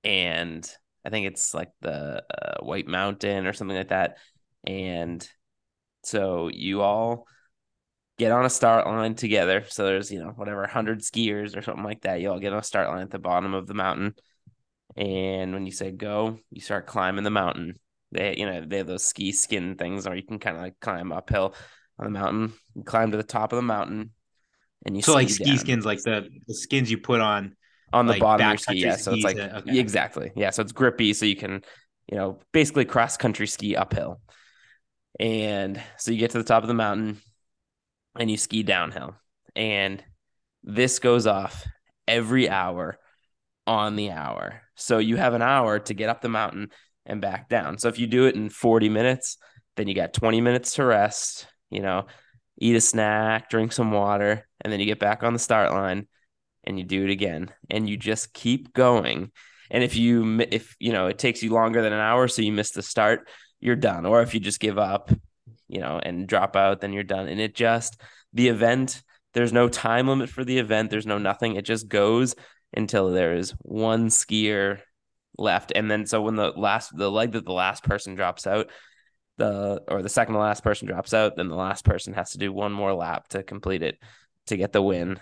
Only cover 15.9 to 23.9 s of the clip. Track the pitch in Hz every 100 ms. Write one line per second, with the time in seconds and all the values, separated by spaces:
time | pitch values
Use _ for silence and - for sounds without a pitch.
15.9 | 95 104 104 113 110 _ - - 101 -
16.9 | 107 92 98 104 104 90 - 85 - _
17.9 | _ _ - 101 - 101 90 80 98 90
18.9 | 90 - - 98 95 - 101 87 92 87
19.9 | 98 95 90 98 110 104 82 92 _ -
20.9 | 90 90 80 - 107 95 - - _ _
21.9 | - 104 101 95 107 110 110 _ - -
22.9 | 113 110 107 107 113 110 120 120 104 90